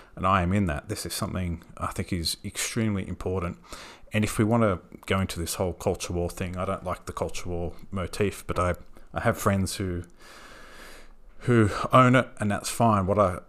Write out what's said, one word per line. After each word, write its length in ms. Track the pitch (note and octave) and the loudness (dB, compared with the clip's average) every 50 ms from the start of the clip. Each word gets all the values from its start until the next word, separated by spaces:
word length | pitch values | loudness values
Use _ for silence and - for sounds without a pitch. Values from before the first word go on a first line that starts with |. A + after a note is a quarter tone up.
| - - - | -20 -18 -8
And 120 | - F#2 | -4 0
I 160 | F#2 G2 F#2+ F2 | 2 2 4 4
am 100 | F2 F#2+ | 2 2
in 140 | G#2 G2+ | 2 2
that. 220 | F2 D2 C#2+ - - | 2 0 -2 -4 -8
This 160 | - - - | -8 -8 -8
is 80 | - - | -8 -6
something 500 | - A2 - - F#2 F#2 F2 E2 D#2+ - - - | -6 -4 -4 -4 -4 -4 -4 -4 -6 -10 -14 -12
I 120 | - - - | -8 -8 -6
think 240 | - - F#2 - G2 | -6 -6 -6 -4 -4
is 240 | F2 D#2+ - - - - | -4 -2 -2 -4 -6 -8
extremely 600 | G2+ - - - - - B2 A2 G#2+ G2+ G2 - | -10 -6 -6 -6 -4 -2 -2 0 0 0 -2 -4
important. 520 | - F2+ - - F#2+ F#2 F#2+ F2 F2 - - - - - - - - - - - - - | -6 -6 -6 -4 -4 -2 -2 -2 -4 -6 -8 -14 -18 -16 -16 -16 -16 -20 -20 -12 -4 -2
And 120 | G#2+ G#2+ | 0 0
if 140 | G#2 - - | 0 2 2
we 60 | A2 | 2
want 180 | G#2 A#2+ A#2 A2+ | 4 4 4 4
to 180 | G#2 F#2 E2+ - - - - - | 4 2 0 -4 -10 -20 -10 -4
go 140 | - G2 F#2+ | 0 0 2
into 180 | F#2+ F#2 - F2+ | 2 0 -2 -4
this 160 | D#2+ - - | -6 -4 -4
whole 180 | - G2 F2 E2 | -2 -2 -2 -2
culture 400 | - - G2+ F2 - - - F2+ | -2 -2 -2 -2 -2 -2 -4 -2
war 180 | F2 F2 E2+ | -2 -2 -2
thing, 260 | - - F#2+ F2 F2+ | -4 -4 -6 -6 -4
I 80 | F2+ F#2 | -4 -4
don't 200 | F#2 F#2+ F2 - | -4 -4 -4 -4
like 220 | F2+ F2 - - | -6 -6 -6 -8
the 60 | - - | -8 -6
culture 360 | - F#2+ E2 - - - F2+ | -4 -4 -4 -4 -6 -6 -4
war 240 | F2 E2+ E2+ E2 - - - - | -4 -4 -4 -6 -6 -10 -12 -10
motif, 560 | G2 G2 F2 E2 - - G#2+ G2 - - - | -8 -6 -6 -4 -2 0 0 0 -2 -4 -6
but 120 | - - - | -6 -2 0
I, 160 | F2+ F2+ E2+ - - - - - - - - | 0 0 -2 -2 -6 -16 -18 -18 -16 -10 -6
I 80 | - | -2
have 160 | - A#2 G#2 | 0 0 0
friends 400 | - - G#2+ G2 G2 F#2 - - | 2 2 2 2 2 2 -2 -2
who, 280 | - G2 F#2 F2 F2 F2 - - - - - - - - - - - - - - - - - - - - - - - - - - - | -4 -4 -4 -4 -4 -6 -8 -14 -20 -20 -20 -20 -20 -20 -20 -20 -20 -20 -20 -20 -18 -18 -18 -18 -20 -20 -20 -20 -20 -20 -20 -18 -6
who 300 | - B2 A#2+ A#2 A2 G2 - - - - - | 0 4 6 6 6 6 4 0 0 6 8
own 240 | B2+ B2+ B2 B2+ | 8 8 8 8
it, 120 | C3 A#2 - - - | 6 4 2 -2 -4
and 120 | G#2+ G#2 | -2 -2
that's 200 | G2+ - - - | -2 -2 -4 -4
fine. 360 | - - A#2+ A2+ G#2+ G2 F#2+ | 0 2 4 6 6 4 4
What 120 | F2+ G2+ G#2 | 4 4 6
I, 220 | G2+ F2+ F2+ - - | 4 4 2 -2 -8